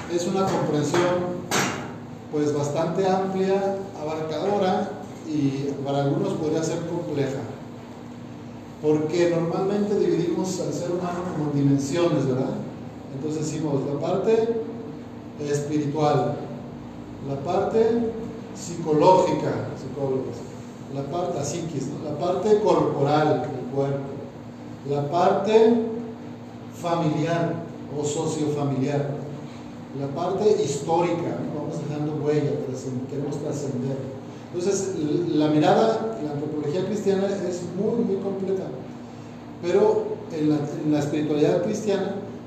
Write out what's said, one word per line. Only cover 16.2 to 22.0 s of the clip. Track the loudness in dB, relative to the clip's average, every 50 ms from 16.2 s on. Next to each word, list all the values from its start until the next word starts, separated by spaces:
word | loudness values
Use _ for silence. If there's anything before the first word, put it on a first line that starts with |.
| 2 0 -2 -4 -6 -8 -10 -10 -10 -12 -12 -12 -14 -14 -14 -14 -14 -14 -12 -10 -6
la | -6 -6 -4 -2
parte | 0 2 2 2 4 4 4 4 4 4 2 0 0 -4 -6 -8 -8 -10 -12 -12 -12 -12
psicológica, | -10 -8 -8 -6 -4 0 2 4 8 8 10 8 8 6 4 2 0 0 -2 -2 -2 -4 -6 -8
psicólogos, | -8 -10 -8 -6 -4 -2 0 0 -2 -2 -4 -8 -10 -10 -12 -12 -14 -14 -14 -14 -14 -12 -8 -6
la | -6 -6 -4
parte, | -2 -2 -2 -2 -2 -2
la | -2
psiquis, | -2 -4 -4 -4 -4 -4 -4 -4
¿no? | -4 -6 -6